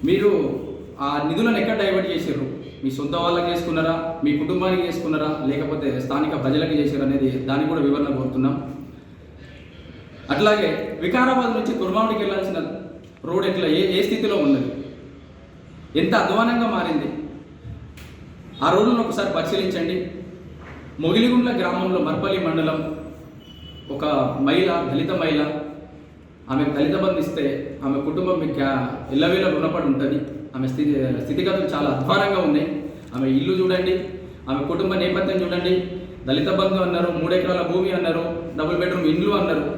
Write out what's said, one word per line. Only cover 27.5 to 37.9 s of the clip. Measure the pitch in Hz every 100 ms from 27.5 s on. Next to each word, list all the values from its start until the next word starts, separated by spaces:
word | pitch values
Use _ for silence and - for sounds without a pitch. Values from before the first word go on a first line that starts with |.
| 139 - -
ఆమె | 135 139 147
కుటుంబం | 185 185 180
మీకు | 147 - 135 131 123 - -
ఎల్లవేళ | 135 165 190 -
రుణపడి | 151 160 - 143
ఉంటుంది. | 135 139 151 - - - 127
ఆమె | 131
స్థితి, | 127 147 139 131 127
స్థితిగతులు | - 160 185 190 190
చాలా | 151 147
అధ్వానంగా | - - 196 202 196 160
ఉన్నాయి. | 147 156 - - - -
ఆమె | 123 135 135
ఇల్లు | 185 185
చూడండి, | 185 185 185 185 - - - - -
ఆమె | 139 143
కుటుంబ | 170 190 185
నేపథ్యం | 175 - - 185
చూడండి. | 175 180 175 185 - - - - 127
దళిత | 147 165 185
బంధు | 190 190 180
అన్నారు, | 175 175 165
మూడు | 165 180
ఎకరాల | 180 175 165
భూమి | 180 185